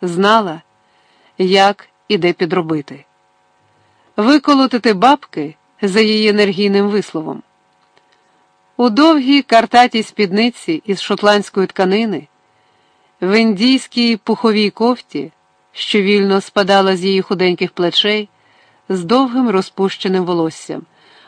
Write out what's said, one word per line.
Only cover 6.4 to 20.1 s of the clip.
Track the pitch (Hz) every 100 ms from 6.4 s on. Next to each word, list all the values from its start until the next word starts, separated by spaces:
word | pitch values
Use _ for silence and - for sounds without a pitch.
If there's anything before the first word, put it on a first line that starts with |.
| 202 185 202 202 202
висловом. | 208 - 165 156 - - _ _ _ _ _ _ _ _ _ _ _ _ -
У | 247
довгій | 208 311 302 254 285
картатій | - 226 220 240 247 226
спідниці | 214 - 202 202 240 - - 156 -
із | 190
шотландської | - 202 208 208 - 202 185
тканини, | - 185 202 226 165 147 _ _ _ _ _ _ _ _ -
в | 185 214
індійській | 226 190 247 262 - 247 233 220
пуховій | - 208 226 214 202
кофті, | - 233 247 - 147 156 _ _ _ _
що | - - 214
вільно | 190 208 196 196
спадала | - 208 190 196 190 185
з |
її | 190 190
худеньких | - 185 180 175 180
плечей, | - 175 - 208 214 208 _ _ _ _ _ -
з | 190
довгим | 170 247 269 247 247
розпущеним | 190 - - 190 - 202